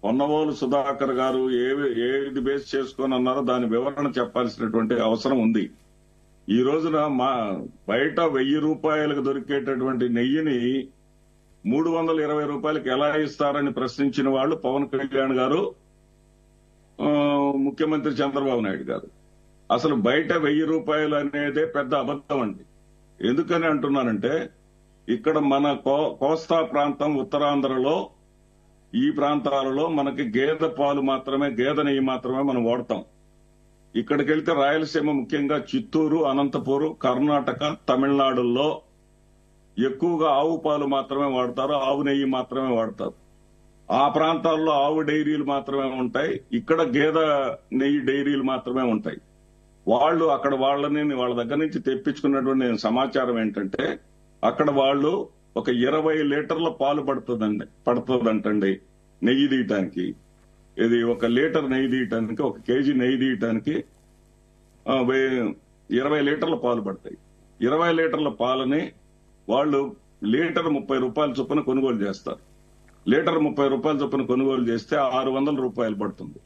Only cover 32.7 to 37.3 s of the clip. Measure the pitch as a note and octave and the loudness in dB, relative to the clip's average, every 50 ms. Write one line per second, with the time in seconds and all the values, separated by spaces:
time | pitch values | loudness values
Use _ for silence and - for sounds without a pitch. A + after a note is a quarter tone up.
32.7 | A#2+ B2 A#2+ - A2+ F#2 - - _ _ _ _ _ _ _ _ _ _ _ _ | 0 0 -2 -4 -6 -6 -6 -12 _ _ _ _ _ _ _ _ _ _ _ _
33.7 | _ _ _ _ _ A2+ A#2+ - D3+ C#3+ C#3 C3+ D#3 D#3 D3+ E3+ E3 C#3+ C#3 C#3 | _ _ _ _ _ -4 0 0 0 0 2 2 0 0 2 0 0 2 2 2
34.7 | D3 D#3 D#3+ D3+ - E3 C#3+ D3+ D3 C#3 A#2+ - - D3 C#3+ C3+ B2 A#2+ A#2 - | 2 0 -2 -2 -2 -2 0 0 0 -2 -2 -2 -4 -2 0 0 -2 -2 -4 -2
35.7 | - C3+ A2 - - D#3+ D#3 D3+ D3+ E3 D#3+ C#3 C3 C#3+ C#3+ C#3 B2 C#3+ - B2+ | -4 -4 -4 0 0 0 2 2 2 2 2 2 2 2 0 0 -2 -4 -2 0
36.7 | C3+ C#3 D3+ D#3 D#3 - - C3+ B2 B2+ C#3 D3 | 0 0 0 -2 -4 -2 -2 0 0 2 2 2